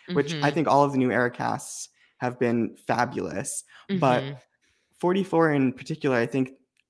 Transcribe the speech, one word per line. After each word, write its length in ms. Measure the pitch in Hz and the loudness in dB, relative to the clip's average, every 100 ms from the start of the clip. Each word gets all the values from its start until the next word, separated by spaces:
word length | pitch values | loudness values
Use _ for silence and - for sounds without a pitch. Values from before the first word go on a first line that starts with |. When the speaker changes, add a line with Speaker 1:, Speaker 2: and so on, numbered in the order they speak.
| - | -4
Speaker 1:
which 200 | 175 143 | -2 -2
I 40 | 165 | 0
Speaker 2:
Mm-hmm. 180 | 143 147 | 0 0
Speaker 1:
think 120 | 151 | 2
all 160 | 135 | 4
of 80 | 143 | 4
the 80 | 135 | 2
new 140 | 127 | 2
era 180 | 110 123 | 2 0
casts 600 | 123 120 113 - - - _ _ _ | -2 -4 -4 -8 -14 -16 _ _ _
have 180 | 123 123 | -8 -2
been 400 | 120 120 110 - - | 0 0 -2 -6 -4
fabulous. 800 | 123 123 127 90 78 135 - - - - | -2 0 -2 -6 -6 -8 -8 -12 -20 -6
But 360 | 196 143 123 135 | 0 2 2 0
Speaker 2:
Mm-hmm. 100 | 139 - _ _ _ _ _ | -10 -18 _ _ _ _ _
Speaker 1:
forty-four 540 | 175 190 190 165 165 | 0 0 2 2 4
in 200 | 147 131 | 4 2
particular, 440 | 123 - 156 147 127 | -2 -8 -4 0 2
I 100 | 117 | 0
think 280 | 135 131 - _ _ _ | -2 -4 -6 _ _ _